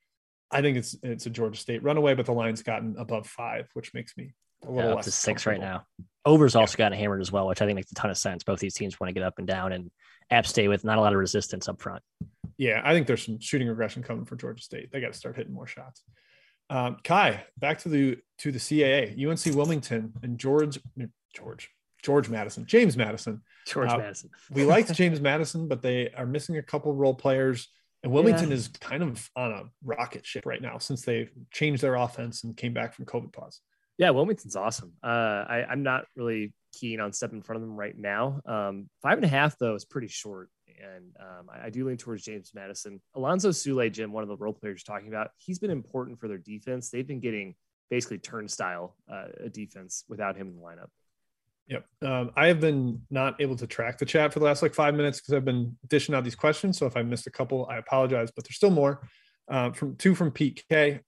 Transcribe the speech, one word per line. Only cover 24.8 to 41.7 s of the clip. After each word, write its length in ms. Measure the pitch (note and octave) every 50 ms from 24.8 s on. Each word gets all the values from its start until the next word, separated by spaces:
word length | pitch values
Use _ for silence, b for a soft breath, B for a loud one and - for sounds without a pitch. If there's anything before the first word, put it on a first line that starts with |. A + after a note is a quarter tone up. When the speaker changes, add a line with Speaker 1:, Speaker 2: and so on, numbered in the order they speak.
| A3+ - E3+
Speaker 3:
<laughs> 0 |
Speaker 1:
James 260 | D#3 F#3 F3 E3 D3
Madison, 460 | C#3+ C#3 C#3+ D#3 D#3+ D3 - E3 E3 D#3
but 140 | C3+ B2
they 300 | - B2+ B2 B2 B2 -
are 140 | - - B2+ B2
missing 300 | C3 D3 C3+ - E3+ D#3
a 40 | C#3+
couple 300 | - - D3 - D3+ C#3+
role 220 | C#3 C#3 C3+ C3
players. 540 | C3 - C#3 C3 C3 C3 C3 B2+ A#2 - - _ _ _ _ _ _ -
And 80 | C3
Wilmington 380 | B2 C#3+ D#3+ A3+ G3 E3 E3+ D#3
Speaker 3:
Yeah. 60 | C#3
Speaker 1:
is 120 | B2+ A#2 -
kind 360 | - - - - B2+ D3 F3
of 260 | D3+ A#2+ A2 - - -
on 160 | B2+ B2+ A#2+
a 120 | G#2+ G2 G2 A#2+ - _ -
rocket 420 | C3 A2 A2+ A#2+ A2+ - - -
ship 200 | - - B2+ -
right 160 | C3+ B2 A#2
now 160 | B2+ A#2+ A#2 A#2
since 240 | - - C#3+ B2 -
they 260 | - A#2+ A2+ A#2 A2+ - - - -
changed 300 | - - D#3 D3+ C#3+ B2+
their 140 | C#3+ C3+ B2+
offense 480 | B2 B2 A#2+ - - A#2+ A#2+ A2+ - -
and 120 | A#2 A2+
came 180 | - - A#2+ A#2+
back 200 | A#2+ A#2 A#2 -
from 120 | - B2+
covid 280 | A#2+ - A#2+ A#2+ - -
pause. 280 | - - - - - _ _ _ _ _ _ _ -
Speaker 3:
Yeah, 140 | F3 F3+
Wilmington's 440 | C#3 C3 D3+ G3+ G#3+ - - G2+ F#2+
awesome. 380 | F#2+ G2 A2+ A2+ - G#2+ F2 E2+ _ -
Uh, 40 | A#2
I, 580 | A#2 A#2 A2+ A2 G#2 G2+ G#2 - A#2 A#2+ B2 -
I'm 140 | B2 C#3 C#3+
not 220 | C3+ B2+ C3 - - _
really 380 | C3 A#2+ A#2 A2+ A2 G#2+ G#2 - _ _ _
keen 300 | - - - A#2 A2+ A2
on 100 | G#2+ G#2
stepping 260 | G2+ - - A2 A2 A2
in 40 | G2
front 180 | - A2+ A2+
of 60 | A2+ A2+
them 80 | A2
right 220 | G#2 G#2 G#2 - -
now. 420 | G#2 G2+ G2+ G#2 A#2+ C3+ C#3 C#3 -
Um, 440 | - A#2 G#2+ G#2 G2+ G2 G2 G2+ - _ _
five 160 | - C#3 F#3 B3+
and 80 | B3
a 20 | E3
half, 300 | C3+ C#3 D3 D3+ D3 -
though, 180 | B2 A#2 G#2+
is 80 | G2+ -
pretty 240 | - - C#3+ A#2+ G2
short. 420 | - - - G#2+ G2+ F#2+ F#2 - _ _ _ _ _ -
And, 320 | F#2+ G2 F#2+ F#2 F3+ F3+ F3 -
um, 300 | G2 F#2 F#2 F2+ F2+ F2+ A2+
I, 120 | B2 A#2+
I 40 |
do 160 | A#2